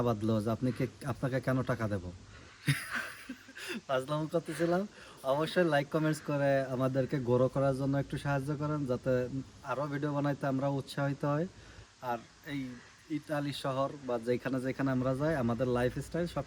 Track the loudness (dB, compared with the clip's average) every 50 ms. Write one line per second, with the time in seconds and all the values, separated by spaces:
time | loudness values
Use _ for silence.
0 | 4 4 2 2 2 2 4 4 2 2 0 2 0 0 2 0 -2 -2 -4 -6
1 | -6 -6 -4 -2 -2 0 0 0 2 2 2 2 2 0 0 0 0 0 0 -2
2 | -4 -6 -12 -12 -16 -18 -18 -20 -20 -20 -20 -2 0 0 0 0 -2 -4 -6 -6
3 | -6 -6 -10 -14 -14 -14 -14 -14 -16 -18 -16 -12 -10 -8 -8 -8 -2 0 0 0
4 | 0 0 -2 -2 0 0 0 0 0 -2 -2 0 2 2 2 2 0 -2 -8 -16
5 | -20 -20 -18 -6 0 0 2 2 2 2 4 4 4 6 6 4 2 2 2 2
6 | 4 2 2 0 -2 -2 0 2 4 4 4 4 2 0 0 0 2 2 2 2
7 | 0 2 0 0 2 4 4 4 4 4 4 2 2 2 2 0 0 0 0 0
8 | 0 -2 -4 -4 -2 0 0 0 0 -2 -2 -2 -2 -2 -2 -2 0 0 -2 0
9 | 2 2 2 2 0 -2 -4 -6 -8 -8 -14 -14 -6 -4 -4 -2 -2 -2 -2 -2
10 | -2 0 0 2 2 0 0 0 0 0 0 2 0 0 0 -2 -4 -4 -4 -2
11 | -2 -2 0 0 0 0 2 2 0 -2 -6 -12 -20 -20 -20 -20 -20 -20 -18 -10
12 | -4 -4 -4 -4 -6 -12 -20 -18 -12 -8 -6 -6 -6 -6 -8 -12 -16 -20 -20 -20
13 | -10 -6 -6 -6 -4 -2 -2 -2 -2 -2 -4 -4 -4 -2 0 0 0 -2 -2 -6
14 | -4 -2 -2 0 2 0 0 0 0 -2 -2 0 0 -2 -2 0 0 2 2 2
15 | 2 2 2 2 2 2 2 2 2 0 2 2 2 2 4 4 2 2 0 -2
16 | -6 -4 -2 -2 -2 -2 -2 -6 -6